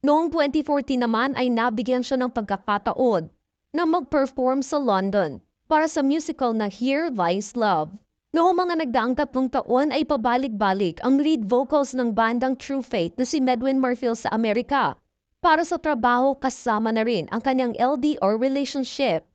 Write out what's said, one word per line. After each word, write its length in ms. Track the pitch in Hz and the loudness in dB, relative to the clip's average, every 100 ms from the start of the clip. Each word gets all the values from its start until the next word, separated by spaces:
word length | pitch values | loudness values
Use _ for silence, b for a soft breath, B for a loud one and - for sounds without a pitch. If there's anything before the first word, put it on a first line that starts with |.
Noong 320 | 269 294 330 | 2 2 2
twenty 320 | 330 285 302 | 0 0 0
fourteen 400 | 302 285 269 262 | 0 -2 0 -2
naman 320 | 240 226 262 269 | 0 0 0 0
ay 160 | 254 | 0
nabigyan 480 | 233 240 220 240 254 | 0 0 -2 -2 -2
siya 160 | 247 262 | 0 -2
ng 160 | 247 | -2
pagkakataon 960 | 247 208 196 - 208 233 - 262 196 160 _ _ _ _ 302 | -4 -4 -6 -2 -2 -2 0 2 2 -2 _ _ _ _ -2
na 80 | |
mag-perform 800 | 339 349 262 302 269 - 254 269 | 0 0 0 0 0 0 0 0
sa 160 | 262 302 | -2 -2
London 560 | 262 190 196 202 170 131 _ _ _ | 0 0 2 0 0 -4 _ _ _
para 160 | 311 | 0
sa 160 | 311 311 | 2 0
musical 560 | 269 302 311 - 254 226 | 0 0 -2 -4 -2 0
na 160 | 208 | -4
Here 400 | 196 247 277 330 | -4 -2 0 -2
Lies 400 | 240 170 185 202 | -2 0 0 -4
Love. 400 | 247 214 175 156 196 _ _ _ | -2 0 0 -2 -10 _ _ _
Noong 320 | 320 339 359 | 2 4 4
mga 240 | 359 339 311 | 0 -2 0
nagdaang 320 | 240 233 254 | 0 0 0
tatlong 320 | 285 254 262 | -2 -2 -2
taon 400 | 262 - 247 302 | -2 0 2 2
ay 160 | 269 294 | 0 0
pabalik-balik 960 | 285 233 240 262 208 202 190 190 160 | 0 2 0 -2 -2 0 2 0 -2
ang 160 | 240 269 | 0 2
lead 320 | 294 311 202 | 2 0 2
vocals 480 | 247 269 294 277 254 | 0 2 0 0 -2
ng 160 | 240 | -2
bandang 400 | 208 226 240 262 | 2 0 2 -2
True 240 | 262 - 277 | -2 -4 -6
Faith 400 | 254 226 170 - | -4 -4 -4 -2
na 80 | 254 | -2
si 160 | 311 | 0
Medwin 400 | 254 247 262 269 | 0 0 0 2
Marfil 320 | 262 247 247 | 0 0 -2
sa 160 | 226 - | -2 -2
Amerika 640 | 220 226 208 240 277 196 - _ _ _ _ | -2 0 0 0 0 0 -4 _ _ _ _
para 240 | 349 311 330 | 2 2 2
sa 160 | 339 | -2
trabaho 560 | 320 277 240 247 262 269 | -2 0 2 2 2 0
kasama 560 | 262 - - 214 220 | -4 -4 -2 0 0
na 80 | 226 | 0
rin 240 | 220 220 156 | 0 0 -2
ang 80 | 220 | -4
kanyang 320 | 269 254 247 - | 0 0 0 0
L 180 | 247 285 | 0 2
D 160 | 294 302 | 0 0
R 160 | 190 220 | 0 2
relationship. 880 | 254 269 269 285 254 - 269 208 - | 0 0 -2 -4 -6 -2 0 0 -4